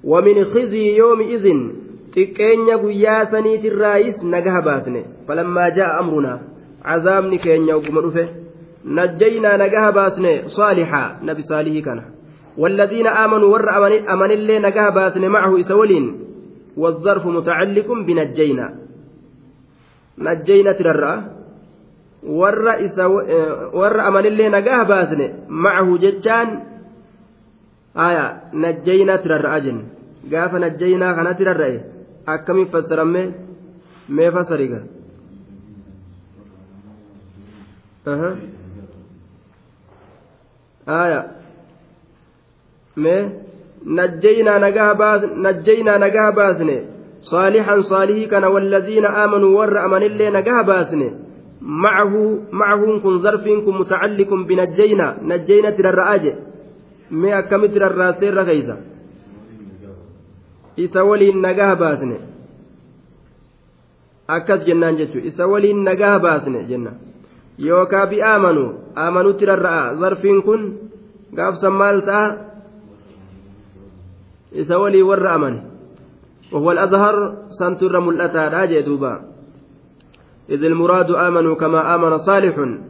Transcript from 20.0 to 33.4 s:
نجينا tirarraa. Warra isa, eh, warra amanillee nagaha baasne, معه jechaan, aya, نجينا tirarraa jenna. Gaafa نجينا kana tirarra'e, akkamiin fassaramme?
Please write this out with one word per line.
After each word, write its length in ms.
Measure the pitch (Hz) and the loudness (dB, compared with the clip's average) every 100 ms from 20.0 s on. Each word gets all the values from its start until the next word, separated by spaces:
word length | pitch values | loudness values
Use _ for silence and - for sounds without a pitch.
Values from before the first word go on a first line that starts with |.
| _ - | _ -10
نجينا 540 | 156 165 160 196 196 | -6 -4 4 4 4
tirarraa. 680 | 190 165 151 147 202 202 - - - - _ _ _ _ _ 147 | 2 0 0 0 -4 -10 -18 -20 -20 -20 _ _ _ _ _ -8
Warra 500 | 151 190 214 226 220 | 0 0 2 0 0
isa, 260 | 196 165 | -4 -2
eh, 680 | 185 196 - 165 160 - - | 0 0 0 0 0 -6 -8
warra 320 | 170 196 214 | -2 0 0
amanillee 440 | 202 196 208 214 220 | 0 2 2 2 2
nagaha 360 | 202 202 254 | 2 2 0
baasne, 420 | 214 196 165 151 139 - - | 2 2 2 -2 -2 -6 -12
معه 500 | 156 185 185 185 175 | -2 0 2 2 4
jechaan, 500 | 190 196 214 233 233 208 - - - - - _ _ _ _ _ _ _ _ - | 2 0 0 0 -2 -6 -14 -20 -20 -20 -20 _ _ _ _ _ _ _ _ -2
aya, 440 | 170 170 139 - - | 0 0 -4 -8 -12
نجينا 640 | 151 165 147 147 190 190 190 | -6 -4 -2 0 2 4 2
tirarraa 420 | 180 156 139 151 | 0 0 0 -2
jenna. 260 | 135 117 113 - - - - | -4 -8 -12 -20 -20 -20 -8
Gaafa 280 | 156 175 175 | -4 -2 -2
نجينا 560 | 170 165 180 185 185 | -4 -2 0 0 0
kana 200 | 170 170 | -2 -2
tirarra'e, 460 | 180 190 175 143 120 - - - - - | 0 0 0 -2 -4 -10 -20 -20 -16 -8
akkamiin 420 | 156 156 185 185 | -8 -2 -2 0
fassaramme? 500 | 170 165 160 160 180 185 175 | -2 -2 -2 0 -2 -6 -10